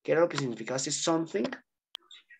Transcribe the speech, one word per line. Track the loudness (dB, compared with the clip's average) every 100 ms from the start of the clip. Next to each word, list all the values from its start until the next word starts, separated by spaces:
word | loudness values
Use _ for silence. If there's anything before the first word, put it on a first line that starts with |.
¿Qué | 0
era | 4
lo | 4
que | 2
significaba | -4 -4 -4 -4
ese | -2
something? | -2 2 0 0 -2 -2 -4 _ _ _ -20 _ -20 -20